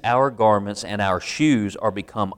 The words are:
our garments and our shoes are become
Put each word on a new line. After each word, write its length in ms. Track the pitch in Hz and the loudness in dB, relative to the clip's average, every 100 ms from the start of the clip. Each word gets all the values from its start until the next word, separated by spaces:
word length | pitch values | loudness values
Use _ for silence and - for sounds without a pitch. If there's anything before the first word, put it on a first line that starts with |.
our 260 | 110 123 139 | 0 2 2
garments 540 | 113 110 104 101 101 | 4 4 4 0 -8
and 160 | 92 104 | -6 -2
our 200 | 98 90 | 0 0
shoes 560 | - - 151 127 101 98 | -4 0 2 2 0 -2
are 160 | 110 | -4
become 420 | 98 95 110 98 | -4 -8 -4 -4